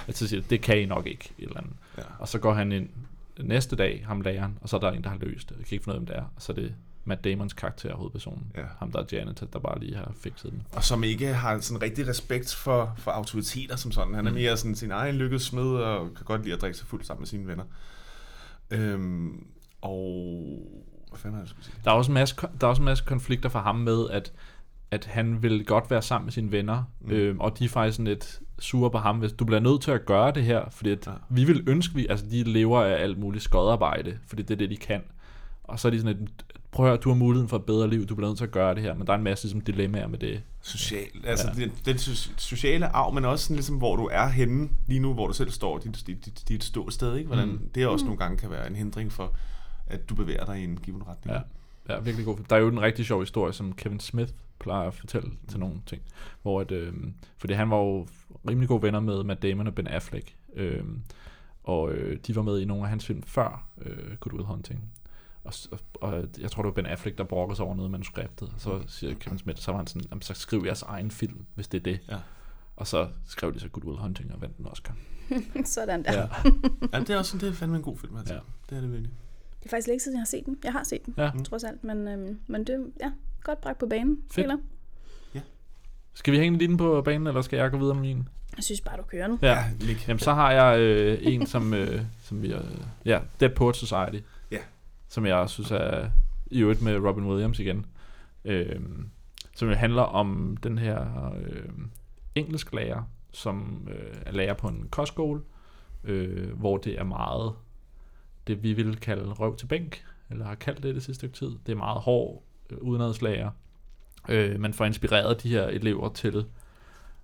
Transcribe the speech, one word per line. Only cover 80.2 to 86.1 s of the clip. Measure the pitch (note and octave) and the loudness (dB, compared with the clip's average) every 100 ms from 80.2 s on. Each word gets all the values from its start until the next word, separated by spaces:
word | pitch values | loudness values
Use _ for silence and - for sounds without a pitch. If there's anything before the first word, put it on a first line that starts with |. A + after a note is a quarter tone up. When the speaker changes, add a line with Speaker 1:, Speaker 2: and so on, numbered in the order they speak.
Speaker 3:
har | A3 | -4
set | - C4+ | -4 -6
den. | C4+ | -6
Jeg | C4 | -4
har | B3 | -4
set | - - - | -4 -6 -6
den, | F#3 | -2
Speaker 1:
Ja. | D3 | 0
Speaker 2:
Mm. | C3 | -2
Speaker 3:
trods | C3+ A3+ | -4 -6
alt. | A3+ A3+ | -8 -8
Men, | A3 G#3+ G#3 | -6 -4 -4
øhm, | G3+ G3 G#3 - | -6 -8 -8 -6
men | G#3+ | -4
det, | A3 C4 B3+ - | -2 -4 -6 -6
ja, | C#4 - - - | -6 -6 -6 -6
godt | - D4+ | -6 -6
bragt | C#4 C4 | -6 -4
på | A3+ | -2
banen, | A3 C4 D4 - | 0 2 0 -2
Speaker 1:
Fedt. | - C#4 | 0 0
Speaker 3:
Peter. | C#4+ - - - - - - - | 0 -4 -12 -14 -14 -14 -14 -12
Speaker 2:
Ja. | C3+ - - - - - - - | -12 -14 -16 -18 -16 -16 -16 -16